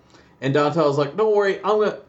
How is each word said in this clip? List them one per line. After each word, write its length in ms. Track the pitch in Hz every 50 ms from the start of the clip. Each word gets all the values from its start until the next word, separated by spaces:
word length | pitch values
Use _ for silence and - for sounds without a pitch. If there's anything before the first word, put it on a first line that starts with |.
| _ _ - - - _ _ _
and 140 | 127 135 135
Donatel's 420 | 147 147 147 147 165 156 143 135 147
like, 180 | 143 139 143
"Don't 180 | 185 220 220 208
worry, 240 | 208 202 196 190 196 -
I'm 160 | 190 214 214
gonna, 180 | 214 190 - - -